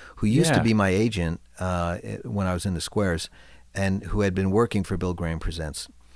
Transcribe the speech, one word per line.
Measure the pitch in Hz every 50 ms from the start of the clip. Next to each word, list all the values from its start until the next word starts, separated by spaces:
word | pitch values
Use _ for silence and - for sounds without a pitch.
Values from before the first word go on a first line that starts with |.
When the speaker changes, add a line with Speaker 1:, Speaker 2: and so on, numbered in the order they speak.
| - - -
Speaker 1:
who | - -
used | 107 113 151 175 165
to | 143
Speaker 2:
Yeah. | 101 113
Speaker 1:
be | 117 110
my | 107 101 95
agent, | 92 98 113 120 107 95 85 82 85 - - - - -
uh, | 92 92 90 87 87 85 87 - - 107 107 - -
when | 127 104 101 95
I | 92 90
was | 87 -
in | 101 90
the | 82 -
Squares, | - - 110 101 95 85 82 - - - - - - - - - - -
and | 95 98 98 95 98 -
who | 87 - 104 101
had | 98 90
been | 98 98 95
working | 95 110 120 113 - 104 92
for | - 98
Bill | 85 92 90 87
Graham | 90 87 82 82 80
Presents. | - 85 80 82 80 73 71 - - - - - - - -